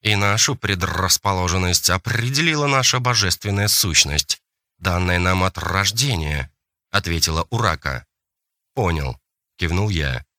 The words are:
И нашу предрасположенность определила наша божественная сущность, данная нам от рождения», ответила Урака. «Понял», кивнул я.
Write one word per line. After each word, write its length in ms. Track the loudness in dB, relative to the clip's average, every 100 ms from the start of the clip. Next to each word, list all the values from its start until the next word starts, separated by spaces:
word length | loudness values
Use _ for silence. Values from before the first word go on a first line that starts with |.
И 140 | 2 2
нашу 400 | 4 2 0 0
предрасположенность 1300 | -2 -2 -2 0 0 2 2 0 2 2 2 0 2
определила 800 | 0 0 -4 -2 0 0 0 2
наша 320 | 2 2 0
божественная 680 | 0 0 0 -2 -2 0 0
сущность, 720 | 0 2 2 0 -2 -2 -8 _ _ _ _
данная 400 | -2 0 2 2
нам 240 | 2 2
от 140 | 0 -2
рождения», 920 | -4 -2 -2 -2 -2 -2 -4 -4 -8 _ _ _ _
ответила 560 | -4 -2 -2 0 -2 -2
Урака. 560 | 0 0 -2 -6 -8 -12 _ _ _ _ _ _
«Понял», 460 | -2 0 0 -4 -8 _ _ _ -6
кивнул 320 | -2 0 0
я. 360 | -2 -2 -6 -10